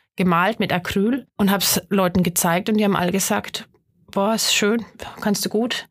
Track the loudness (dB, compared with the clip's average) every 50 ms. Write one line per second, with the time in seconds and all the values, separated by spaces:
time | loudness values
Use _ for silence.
0 | _ _ _ -2 0 2 2 2 2 2 0 0 -2 0 0 -2 -2 -2 -2 0
1 | 0 0 0 -2 -4 -6 _ 0 0 2 2 2 0 0 0 -2 -2 0 0 2
2 | 2 2 2 2 2 2 0 0 0 2 0 0 0 0 0 2 2 2 2 2
3 | 0 0 0 0 0 0 -2 -2 -4 -6 -10 -12 -12 -14 _ _ _ _ _ _
4 | _ -8 -4 -2 0 0 0 0 0 0 0 2 2 2 0 0 -2 -6 -14 -16
5 | -16 -16 -10 -4 -2 -2 0 0 -2 -2 -2 -2 -2 -2 -4 -6 -10 -14